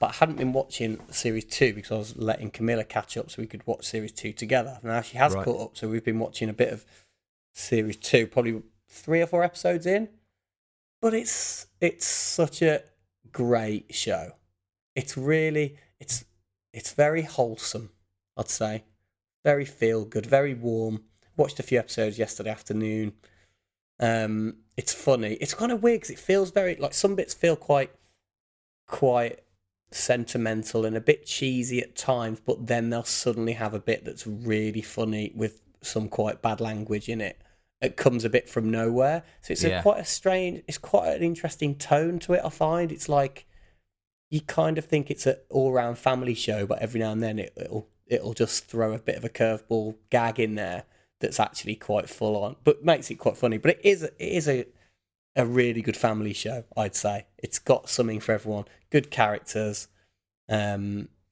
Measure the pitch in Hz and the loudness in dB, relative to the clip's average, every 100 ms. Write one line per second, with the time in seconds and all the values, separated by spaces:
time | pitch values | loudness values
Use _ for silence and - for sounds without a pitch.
0 | 120 - 165 151 127 131 - - 113 110 | -2 2 2 2 0 0 -2 -4 -4 -6
1 | - - 123 110 - - 123 104 98 110 | -8 -4 -2 -2 -4 2 2 2 -6 -6
2 | 107 120 110 113 107 - 113 117 107 110 | -6 -4 -2 -2 -6 -2 0 0 -2 -4
3 | - - - - 113 110 - - - 113 | -4 -6 -8 -10 -10 -8 -6 -6 -6 -6
4 | 107 - 110 104 110 127 120 123 117 117 | -8 -8 -10 -8 0 0 0 -6 -4 -4
5 | 113 127 147 95 98 107 113 - 110 110 | -4 2 2 4 -2 -2 -6 -8 -4 -4
6 | 113 113 113 - 110 104 123 107 - _ | -2 -2 -4 -4 -4 0 0 -2 -12 _
7 | _ _ _ _ _ - - 117 107 101 | _ _ _ _ _ -12 0 0 0 -4
8 | - 127 110 - 117 113 - _ _ - | 2 2 4 0 0 -4 -10 _ _ -12
9 | - 165 170 175 175 - 180 175 175 196 | 0 0 2 2 0 0 0 0 2 0
10 | 220 _ _ _ _ _ _ _ _ _ | 0 _ _ _ _ _ _ _ _ _
11 | 226 226 233 - - - - _ 175 - | 0 0 0 -4 -4 -8 -12 _ 0 0
12 | - - - - 156 - 165 151 - _ | -2 -2 -2 0 0 2 2 2 -2 _
13 | _ _ _ - 120 117 110 107 - - | _ _ _ -2 2 2 2 -4 -6 -6
14 | - 90 82 - _ _ _ _ _ - | -2 -2 -4 -16 _ _ _ _ _ -8
15 | 127 - 135 160 156 151 147 143 _ _ | -6 -2 0 2 2 0 -2 -4 _ _
16 | - - - _ _ _ _ - - - | -6 -6 -6 _ _ _ _ -12 -2 2
17 | 147 165 156 - 120 110 - 110 107 _ | 4 2 -2 -2 -2 -4 -8 -8 -10 _
18 | _ _ _ - 113 - 107 110 - _ | _ _ _ -8 -4 -2 -2 -4 -10 _
19 | _ _ _ _ 151 143 139 - 113 113 | _ _ _ _ 2 2 0 0 2 2
20 | 107 110 110 135 143 123 117 113 113 110 | -2 -6 2 4 4 -2 -2 0 -2 -4
21 | - _ _ - 143 - - 123 - - | -8 _ _ 0 0 0 0 0 2 0
22 | 107 107 110 - 104 107 - 110 110 110 | 0 0 -4 -4 -8 -8 -4 -4 -2 -2
23 | 107 - _ _ _ _ _ _ _ - | -4 -8 _ _ _ _ _ _ _ -2
24 | 117 113 110 107 110 - _ - - - | 0 2 0 -2 -4 -6 _ -6 -6 0
25 | - 127 107 113 143 - 233 233 233 226 | 2 2 2 -4 -4 -2 -2 2 4 4
26 | - 139 - 190 185 202 185 165 143 - | 0 -6 2 2 4 2 0 0 -2 2
27 | 196 196 - - 170 156 - 143 131 _ | 2 2 -4 0 2 2 2 2 2 _
28 | _ _ _ _ _ _ _ _ - - | _ _ _ _ _ _ _ _ -12 2
29 | 135 123 117 - _ _ _ _ _ - | 4 4 2 -4 _ _ _ _ _ -2
30 | - 123 117 120 113 110 110 113 110 110 | 2 2 0 -2 0 -2 -2 0 0 2
31 | 110 151 - - 135 127 123 123 - - | 2 2 -2 -4 -2 0 -2 -2 -4 -4
32 | - 123 113 110 - 120 120 120 117 117 | -2 0 -2 -4 -4 -4 -2 -2 0 -2
33 | - - 123 117 113 113 110 104 110 113 | -2 -2 0 0 -2 -2 -4 -4 -2 -2
34 | - - 110 104 117 107 110 107 - - | -4 -12 -10 -6 0 0 0 -4 -6 -4
35 | 113 107 104 - 107 - _ _ - 110 | -2 -2 -6 -4 -6 -6 _ _ -6 -4
36 | 107 - 107 - 113 107 113 107 107 107 | -2 -2 -2 -2 -4 -2 -4 -4 -4 -4
37 | 107 113 101 - _ _ _ _ 131 - | -4 -6 -6 -8 _ _ _ _ -2 2
38 | 139 123 110 120 - - 110 113 113 123 | 2 4 4 2 2 -2 0 2 2 4
39 | 131 165 - - - - 180 185 190 208 | 2 0 -6 -12 -6 0 2 4 4 2
40 | 170 - 190 185 180 175 - - - 202 | 0 -2 2 2 0 -4 -8 -10 2 2
41 | 160 - 170 165 165 - 151 139 - 147 | 4 2 0 0 -6 -2 -2 -2 2 4
42 | 165 175 - 180 160 - 156 170 170 151 | 4 -2 0 0 0 0 0 2 -2 -4
43 | - 143 135 - - - - _ _ _ | 0 2 2 -4 -20 -20 -20 _ _ _
44 | _ _ _ 151 - - 160 160 151 151 | _ _ _ -6 -2 0 2 0 0 0
45 | 143 139 139 131 - 135 135 127 120 120 | 0 -2 0 0 0 2 4 4 0 0
46 | 135 127 123 113 - 107 101 - 113 117 | 0 0 0 -2 -2 -2 -2 -2 -2 -2
47 | 110 107 113 107 - - - 107 - _ | -2 -2 -2 -4 -8 -10 -8 -8 -10 _
48 | - 120 113 113 110 - - 113 110 110 | -4 -2 -2 0 0 -2 -4 -2 -2 -2
49 | - - 117 - 113 110 - 113 110 110 | -4 -6 -6 0 0 0 -2 -2 -2 -8
50 | _ 120 117 113 110 107 95 90 - _ | _ 0 2 0 -2 -2 -4 -8 -12 _
51 | _ _ 110 - 110 - - 107 - 104 | _ _ -4 0 -2 -4 -8 -8 -2 -2
52 | - - 107 107 104 135 - 147 156 147 | -2 -2 0 0 -2 0 2 4 4 0
53 | - - - - 123 110 151 - 202 190 | -2 -4 -2 0 0 2 2 4 4 4
54 | 160 - - 180 147 131 120 _ _ _ | 0 -6 -4 0 0 0 -2 _ _ _
55 | _ _ _ - 120 123 120 117 107 104 | _ _ _ 0 2 4 4 2 -2 2
56 | 117 110 107 101 107 120 - - 107 - | 2 2 -2 -4 -6 -6 -6 -2 -2 0
57 | 104 101 - _ - - - 127 - - | -2 -2 -6 _ -8 -2 2 2 2 0
58 | 117 110 - 107 110 107 101 _ _ 147 | 0 0 0 0 0 -6 -6 _ _ 0
59 | 135 - 107 104 - 110 107 104 - _ | 2 2 2 2 -4 -4 -4 -4 -10 _
60 | _ _ _ _ - 107 104 101 101 101 | _ _ _ _ -4 -2 0 -2 -4 -6
61 | - _ _ | -8 _ _